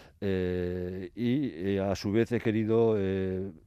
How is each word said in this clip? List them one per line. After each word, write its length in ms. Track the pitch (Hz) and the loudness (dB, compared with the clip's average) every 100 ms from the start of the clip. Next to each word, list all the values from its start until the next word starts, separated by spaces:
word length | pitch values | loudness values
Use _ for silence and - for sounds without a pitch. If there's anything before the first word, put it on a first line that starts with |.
| - _ | -20 _
Eh, 920 | 101 95 90 90 90 90 90 92 95 | -2 0 0 -2 -2 -4 -6 -8 -10
y, 380 | - 120 131 135 | -4 0 0 -2
eh, 260 | 78 95 98 | -2 0 0
a 140 | 98 | 0
su 180 | 95 104 | 0 0
vez 200 | 104 113 | 2 2
he 80 | 117 | 0
querido, 560 | 117 107 107 110 113 107 | 0 0 2 4 4 4
eh, 540 | 98 95 95 92 95 80 | 0 0 -2 -4 -6 -12